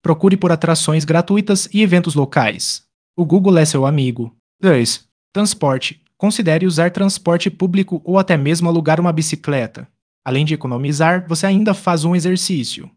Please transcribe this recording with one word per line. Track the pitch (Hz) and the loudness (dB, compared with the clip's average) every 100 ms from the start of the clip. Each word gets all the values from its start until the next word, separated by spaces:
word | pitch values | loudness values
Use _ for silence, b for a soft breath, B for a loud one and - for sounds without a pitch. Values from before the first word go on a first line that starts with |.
Procure | - 160 196 190 | -2 2 2 2
por | 180 | 2
atrações | 160 170 160 - 156 | 0 0 0 0 -2
gratuitas | 151 160 175 202 208 190 - | 2 0 0 -2 0 -2 0
e | 202 | 0
eventos | 214 175 175 | 2 2 2
locais. | 147 139 147 113 98 - - _ _ _ - | -2 0 0 -2 -2 -8 -10 _ _ _ -6
O | 165 | 2
Google | 175 190 180 | 2 4 4
é | |
seu | 156 143 | 4 2
amigo. | 135 147 131 120 120 _ _ _ | 0 0 -2 -4 -10 _ _ _
Dois. | 190 143 117 - _ _ _ | 2 2 2 -4 _ _ _
Transporte. | - 208 - 147 131 - - _ _ | -4 -4 0 -2 -2 -4 -12 _ _
Considere | 202 214 185 160 185 | -2 0 0 2 0
usar | 160 170 | 2 0
transporte | 175 196 190 - 170 190 | 0 -2 -2 0 0 0
público | 156 185 185 185 175 | -2 -2 0 -2 -4
ou | - 190 | 0 0
até | 190 160 | 2 0
mesmo | 139 165 170 | 0 0 0
alugar | 170 156 160 | 0 0 0
uma | 175 | 0
bicicleta. | 165 156 156 - 139 113 - - _ _ _ | 0 -2 -4 -4 -4 -4 -8 -20 _ _ _
Além | - 131 | -4 -2
de | 151 | 0
economizar, | 151 131 123 139 147 160 180 170 | -2 -4 -4 -4 0 2 0 -2
você | 165 196 | -4 0
ainda | 196 214 | 2 2
faz | 196 - 170 | 0 0 0
um | 156 | 2
exercício. | 180 170 185 - 175 135 - - | 0 0 -2 -2 -4 -4 -10 -16